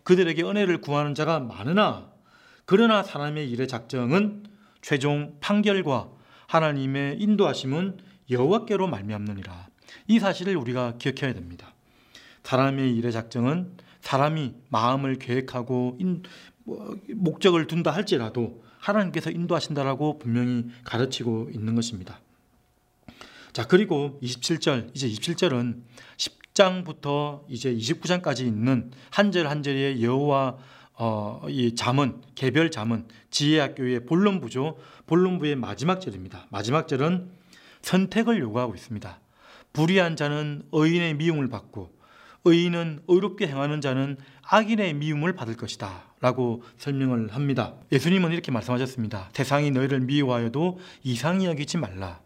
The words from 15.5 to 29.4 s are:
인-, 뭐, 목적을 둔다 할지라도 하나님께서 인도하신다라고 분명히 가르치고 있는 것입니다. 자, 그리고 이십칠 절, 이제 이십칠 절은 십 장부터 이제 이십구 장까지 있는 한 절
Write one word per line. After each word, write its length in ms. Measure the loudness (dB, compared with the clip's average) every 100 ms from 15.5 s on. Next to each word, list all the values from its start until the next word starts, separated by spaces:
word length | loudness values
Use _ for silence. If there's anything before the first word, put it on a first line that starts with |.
| -6 -2 -2 -2 -2
인-, 240 | -2 -2 -6 -20 -20 _
뭐, 320 | -12 -12 -10 -12 -10
목적을 580 | -2 -2 2 4 4 2
둔다 240 | 0 0
할지라도 720 | -2 -2 -2 -2 -4 -4 -6 -20 _
하나님께서 520 | -2 0 0 -2 -4
인도하신다라고 880 | -4 -2 -2 -2 -2 -2 0 -2 -2
분명히 480 | -2 0 2 -2 -4 -10
가르치고 640 | -6 -2 -2 -2 -2 -2 -4
있는 220 | -6 -2 0
것입니다. 440 | 0 -6 -12 -16 _ _ _ _ _ _ _ _ -20 -20 -20 -20 -12
자, 140 | -8 4
그리고 540 | 4 4 0 -2 -6
이십칠 380 | -8 -6 -4 -2
절, 300 | 0 0 -2
이제 140 | -6 -4
이십칠 280 | -4 -6 0
절은 480 | 0 0 -2 -6 -12 -20 -20 -10
십 360 | -10 -10 -4
장부터 920 | 4 4 2 -8 -8 -2 -2 -2 -6 -12
이제 240 | -6 -2
이십구 360 | -2 -2 -2 0
장까지 380 | 0 0 -2 -2
있는 460 | 0 2 2 0 -12 -4
한 200 | 0 2
절 160 | 2